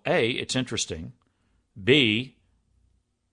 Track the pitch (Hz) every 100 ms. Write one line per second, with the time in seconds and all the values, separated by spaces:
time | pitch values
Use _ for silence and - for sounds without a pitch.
0 | - 170 117 131 - 131 - 113 - 82
1 | 64 - _ _ _ _ _ - 95 151
2 | 113 110 131 _ _ _ _ _ _ _
3 | _ _ _